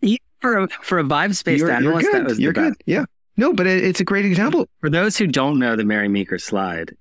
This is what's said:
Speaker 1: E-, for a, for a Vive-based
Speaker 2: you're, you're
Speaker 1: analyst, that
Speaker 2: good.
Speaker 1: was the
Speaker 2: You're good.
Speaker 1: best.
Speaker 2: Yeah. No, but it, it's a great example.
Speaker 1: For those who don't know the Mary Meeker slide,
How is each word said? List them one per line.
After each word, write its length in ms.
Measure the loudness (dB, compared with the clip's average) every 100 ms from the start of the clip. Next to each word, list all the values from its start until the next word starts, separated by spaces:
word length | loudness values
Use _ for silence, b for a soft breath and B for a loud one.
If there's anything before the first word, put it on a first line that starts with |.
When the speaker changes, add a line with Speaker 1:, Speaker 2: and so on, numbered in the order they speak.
Speaker 1:
E-, 160 | 0 0 _ _
for 180 | -2 0
a, 100 | -2
for 300 | -6 -4 -2
a 60 |
Vive-based 420 | 0 0 0 -2 0
Speaker 2:
you're, 100 | 0 0
you're 20 |
Speaker 1:
analyst, 380 | 0 0 2 2
that 60 | 0
Speaker 2:
good. 60 | 0
Speaker 1:
was 80 | 0
the 60 |
Speaker 2:
You're 100 | 0
good. 180 | 0 -2
Speaker 1:
best. 80 | -2 -4
Speaker 2:
Yeah. 180 | -4 -4 _ _ -2
No, 160 | 0
but 140 | 2 2
it, 160 | 2
it's 160 | 0 0
a 40 |
great 200 | 0 0
example. 440 | 2 2 2 0 -2 _
Speaker 1:
For 80 | -2
those 280 | 0 0 0
who 100 | 0
don't 320 | 2 2 2
know 160 | 2
the 100 | 0
Mary 240 | 0 0 0
Meeker 300 | 0 -2 -6
slide, 560 | -4 -4 -4 -6 -10 -10